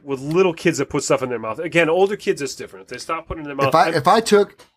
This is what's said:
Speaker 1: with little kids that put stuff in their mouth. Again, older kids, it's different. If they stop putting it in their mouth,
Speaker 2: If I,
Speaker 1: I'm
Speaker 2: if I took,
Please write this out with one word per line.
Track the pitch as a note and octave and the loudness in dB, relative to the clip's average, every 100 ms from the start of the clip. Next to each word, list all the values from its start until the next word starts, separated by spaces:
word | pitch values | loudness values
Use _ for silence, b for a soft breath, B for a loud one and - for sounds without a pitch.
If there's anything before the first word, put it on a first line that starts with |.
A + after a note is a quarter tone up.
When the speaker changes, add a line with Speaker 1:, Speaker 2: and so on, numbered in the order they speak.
Speaker 1:
with | C#3+ C3+ | -6 -8
little | C#3 E3+ F#3+ | -2 2 2
kids | D#3+ F3+ C3 | 2 -2 0
that | C#3+ | -2
put | D3 | -4
stuff | - C#3 | 0 0
in | B2+ | 0
their | A#2+ | -4
mouth. | A2 A2 | -6 -6
Again, | E3+ D#3 G#3 | -2 0 2
older | F#3+ G3 G3+ | 4 2 0
kids, | - D#3 | -4 -4
it's | C#3 | -4
different. | - A2 F#2+ | -10 -14 -16
If | - | -16
they | B2 | -16
stop | - E3 D#3+ | -8 -10 -8
putting | E3 | -12
it | D3 | -10
in | C#3 | -2
their | C3+ | 2
mouth, | |
Speaker 2:
If | |
I, | D3+ G3 | 4 4
Speaker 1:
I'm | |
Speaker 2:
if | E3 C#3+ | 2 2
I | A3 | 2
took, | A3+ G#3 G3+ - b | 4 2 2 -4 b